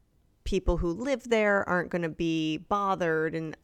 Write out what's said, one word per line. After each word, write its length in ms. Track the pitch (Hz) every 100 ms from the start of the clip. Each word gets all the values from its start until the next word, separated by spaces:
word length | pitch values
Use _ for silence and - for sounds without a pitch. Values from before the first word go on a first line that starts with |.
| _ _ _ _
people 320 | - 190 180 170
who 140 | 170
live 380 | 175 262 254 240
there 340 | 226 208 202 -
aren't 200 | 180 165
gonna 200 | 180 170
be 480 | 151 165 160 156 156
bothered 760 | - 202 196 190 170 160 160
and 220 | 160 160 -